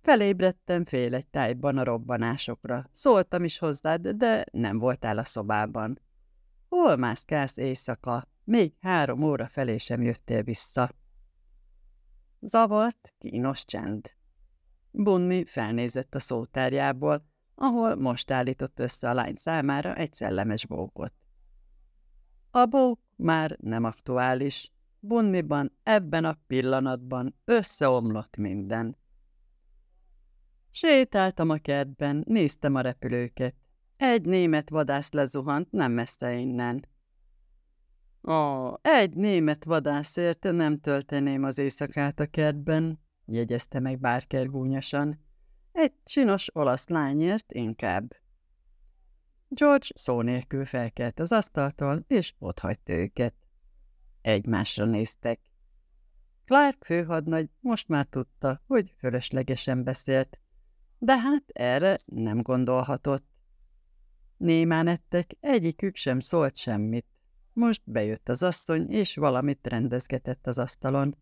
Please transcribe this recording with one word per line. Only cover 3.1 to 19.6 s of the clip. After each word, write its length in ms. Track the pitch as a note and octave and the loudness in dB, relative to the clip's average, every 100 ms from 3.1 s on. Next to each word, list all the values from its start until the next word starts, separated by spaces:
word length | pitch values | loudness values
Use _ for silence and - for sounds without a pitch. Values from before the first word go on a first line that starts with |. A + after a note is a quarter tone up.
| A3 F3+ F3+ | 2 2 -2
is 140 | F3 - | -4 -4
hozzád, 500 | E3 C#3+ D#3 E3 F#3 | -4 -4 -2 -2 -2
de 360 | G#3 A#3 A3 - | -2 0 0 -2
nem 260 | - A2+ G#2+ | -4 -2 0
voltál 400 | A#2+ B2 A#2 G#2 | -2 -2 -2 -4
a 60 | |
szobában. 760 | A#2 - G#2 G#2+ G#2+ A2 A2 C3 _ _ _ _ _ _ _ | -4 -8 -2 -2 -2 -4 -6 -8 _ _ _ _ _ _ _
Hol 280 | F4+ E4 C#3+ | 2 4 4
mászkálsz 600 | B2 A2 - D3+ C#3 - | 2 -2 -4 -2 -2 -4
éjszaka? 720 | C3 C3 - A#2+ - A#2+ - _ | -4 -4 -6 -8 -6 -6 -8 _
Még 300 | - A#3 F3 _ | 0 2 2 _
három 420 | F#3 F3+ C#3+ A#2+ | 0 2 2 2
óra 260 | D3+ C#3 A#2 | 0 0 -4
felé 300 | - B2+ A2 | -4 -2 -2
sem 240 | - B2 | -2 -2
jöttél 400 | A#2+ A#2+ - A#2 | -2 -2 -2 -4
vissza.” 480 | A2 A2+ - - B2 - _ - - _ _ _ _ _ - _ _ - _ _ | -2 -6 -6 -2 -2 -4 _ -20 -20 _ _ _ _ _ -20 _ _ -20 _ _
Zavart, 720 | G#3+ A3+ A3+ G#3 A3+ - - _ | -2 2 4 4 0 -2 -18 _
kínos 460 | - A2 B2+ C3+ | -10 -4 -4 -4
csend. 500 | - G2 F#2 G#2 - _ _ _ - _ _ _ _ | -8 -8 -6 -8 -10 _ _ _ -20 _ _ _ _
Bunny 540 | - G#3 F#3 F3+ F3+ | -2 2 4 4 0
felnézett 720 | E3+ - G#2+ A#2 A#2+ B2+ C3 | -2 -6 -4 -2 -2 -4 -6
a 40 | C#3 | -8
szótárjából, 1080 | - A#2+ A#2+ - B2+ C3+ C#3 C3 D3 D3 _ _ _ | -4 -6 -4 -2 0 0 0 0 0 0 _ _ _
ahol 400 | - C4+ A#3+ A3+ | -2 0 2 0
most 360 | - C3 B2 - | 0 0 -2 -2
állított 480 | C3 B2+ C3 C3+ - | 0 0 -2 -6 -4
össze 300 | B2 - B2 | -6 -4 -2
a 60 | |
lány 200 | B2 A#2 | -2 -2
számára 600 | - - D#3+ | -6 -4 -2